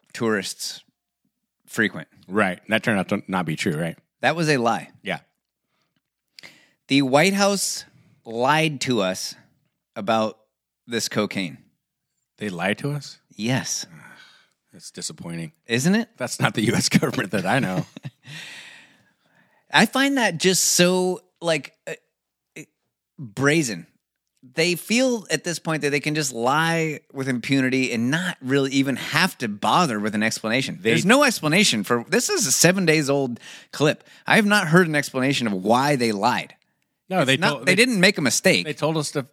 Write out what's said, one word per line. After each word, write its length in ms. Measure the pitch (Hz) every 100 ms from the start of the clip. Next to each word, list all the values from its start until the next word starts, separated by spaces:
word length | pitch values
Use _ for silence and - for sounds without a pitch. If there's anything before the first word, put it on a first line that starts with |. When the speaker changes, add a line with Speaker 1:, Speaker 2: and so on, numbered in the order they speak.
| _
Speaker 1:
tourists 720 | - 117 107 92 - - - _ _ _ _ _ _ _ _ -
frequent. 400 | - 104 82 76 _ -
Speaker 2:
Right. 320 | 98 98 90 -
That 120 | 110
turned 160 | 127 101
out 100 | 87
to 120 | 101 -
not 180 | 92 82
be 100 | 78
true, 200 | 101 78
right? 200 | 82 - _ _
Speaker 1:
That 140 | 123 160
was 140 | 156
a 80 | 143
lie. 320 | 117 101 - -
Speaker 2:
Yeah. 160 | 98 82 - _ _ _ _ _ _ _ _ _ _ - - - _ _ -
Speaker 1:
The 140 | 135
White 300 | 135 139 185
House 520 | 196 202 202 - - - _ _ _
lied 580 | - 113 127 156 160 139
to 200 | - 120
us 340 | 92 95 - - _ _ _ _ _ -
about 420 | 104 113 110 - _ _ _ _ -
this 200 | 117 -
cocaine. 500 | 117 101 104 87 67 _ _ _ _ _ _ _ -
Speaker 2:
They 120 | 104
lied 300 | 87 92 107
to 120 | 143
us? 280 | 147 - - _ -
Speaker 1:
Yes. 500 | 110 127 85 - - - - - - _ _ _ _
Speaker 2:
That's 180 | 92 -
disappointing. 600 | - - 80 - 85 160 - -
Speaker 1:
Isn't 280 | 117 156 208
it? 140 | - -
Speaker 2:
That's 220 | 123 -
not 140 | 120
the 100 | 110
U 100 | 107 120
S 140 | -
<laughs> 100 | -
government 320 | 139 127 101
that 140 | 101 90
I 140 | 127
know. 260 | 101 92 -
Speaker 1:
<laughs> 40 | - 131 - - 156 - - - - - _ _ _ _ _ _ _ _
I 120 | 143 226
find 320 | 262 277 277
that 200 | 214 165
just 260 | 185 180
so, 580 | - - 180 185 185 180 - _
like, 320 | 170 156 - _ -
uh, 60 | 160 _ _ _ _ _ -
uh, 40 | - _ _ _ _ -
brazen. 680 | 113 101 139 160 127 90 85 _ _ _ _ _ 131
They 220 | 127 170 170
feel 500 | - 226 262 240 170
at 120 | 156
this 140 | 175 160
point 220 | 165 156
that 80 | 143
they 100 | 143
can 140 | 160
just 180 | 156 143
lie 680 | 117 117 151 165 165 160 147 -
with 160 | 139 135
impunity 640 | 123 113 139 127 131 127
and 200 | 113 120
not 260 | 160 180 -
really 300 | 127 139 135
even 220 | 139 135 120
have 420 | - 151 185 -
to 80 | 117
bother 500 | 104 110 143 170 104
with 140 | 107
an 80 | 104
explanation. 540 | 110 - 107 120 135 165
Speaker 2:
They 100 | 175
Speaker 1:
There's 140 | 120 170
no 180 | 262
explanation 600 | 294 - 151 170 214 110
for, 220 | - 120 117
this 220 | 202 247
is 160 | 403 170
a 60 |
seven 340 | - 165 190 170
days 240 | 156 135
old 300 | 143 135 117 - - -
clip. 320 | - 147 - _ - -
I 80 | 214
have 100 | 202
not 220 | 208 175
heard 200 | 170 175
an 80 | 147
explanation 520 | 139 131 131 135 120
of 60 |
why 420 | 95 95 117 139 143
they 160 | 117
lied. 440 | 104 110 107 69 _ _ _ _ _ -
Speaker 2:
No, 100 | 185
Speaker 1:
It's 60 | 131
Speaker 2:
they 100 | 135
Speaker 1:
not, 120 | 180
Speaker 2:
told, 120 | 139 135
Speaker 1:
they 60 |
Speaker 2:
they 40 | 185
Speaker 1:
didn't 240 | 262 214
make 180 | 185 202
a 40 |
mistake. 440 | 131 - 196 127 151
Speaker 2:
They 80 |
told 240 | 147 147 160
us 140 | 147
to 120 | 147 123